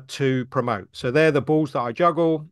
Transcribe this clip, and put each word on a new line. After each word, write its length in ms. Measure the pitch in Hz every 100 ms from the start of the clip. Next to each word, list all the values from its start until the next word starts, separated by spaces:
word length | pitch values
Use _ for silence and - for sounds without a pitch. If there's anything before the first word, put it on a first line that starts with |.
| 135
to 380 | - 135 131 127
promote. 420 | 135 120 104 -
So 180 | - 131
they're 180 | 139 160
the 120 | 143
balls 320 | 139 156 151
that 80 | 139
I 100 | 120
juggle, 560 | 113 175 160 165 160 151